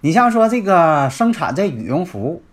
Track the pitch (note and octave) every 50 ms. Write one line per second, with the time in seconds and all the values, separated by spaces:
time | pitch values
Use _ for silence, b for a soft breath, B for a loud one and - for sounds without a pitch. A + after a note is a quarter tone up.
0 | - D3 E3 A3+ B3 A#3+ A3+ A#3 A3 A3+ A#3 B3 G3+ G3 F#3+ F3 E3 D#3+ D#3 D3
1 | C#3 C3 - - A#3 A#3 A#3 - D#3+ - - C#3 G3+ G3 C#3+ A2+ A2 - B2+ D#3
2 | F3+ F3+ - G2+ G2+ C3+ E3+ E3+ - _